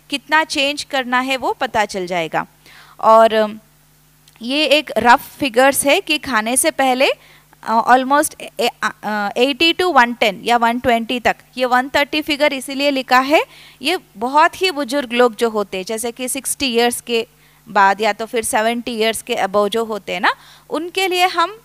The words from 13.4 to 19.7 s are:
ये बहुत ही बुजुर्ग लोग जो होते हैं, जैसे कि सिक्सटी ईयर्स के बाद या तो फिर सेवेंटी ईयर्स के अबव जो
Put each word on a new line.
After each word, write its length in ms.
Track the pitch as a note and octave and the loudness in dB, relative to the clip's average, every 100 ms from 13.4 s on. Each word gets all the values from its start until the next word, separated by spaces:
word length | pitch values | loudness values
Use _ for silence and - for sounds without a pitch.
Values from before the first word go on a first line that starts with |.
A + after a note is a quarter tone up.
| C5 - - - | 0 -8 -20 -8
ये 180 | C4 F4+ - G3 | -4 -4 -6 -10
बहुत 440 | A#3+ C#4+ E4+ - | -2 2 2 2
ही 100 | C#4 | -4
बुजुर्ग 420 | C#4 C4 C#4+ B3 | -2 -4 -4 -2
लोग 220 | A#3+ B3 G#3 | 2 2 2
जो 140 | A#3 | -2
होते 280 | G#3+ G3+ F#3+ | -2 -4 -6
हैं, 80 | F#3 | -6
जैसे 260 | A3 A#3 | -6 -6
कि 160 | A#3 B3+ | -8 -8
सिक्सटी 380 | C#4 - - C#4 | -6 -8 -4 -2
ईयर्स 360 | A3+ A#3+ A#3+ | 0 0 -2
के 260 | - A#3 A3+ _ _ _ - | -4 -4 -4 _ _ _ -4
बाद 320 | G#3 G3 G3 | 2 4 4
या 120 | A3 | -2
तो 120 | G#3 A3+ | -2 -6
फिर 180 | A#3 | -6
सेवेंटी 480 | G#3+ A3+ A3 A#3+ A#3+ | -2 0 0 -2 -6
ईयर्स 300 | A3+ A3 A3 | -2 -2 -4
के 140 | - A#3 | -6 -4
अबव 340 | G3 G3+ | -2 0
जो 160 | G#3 | 0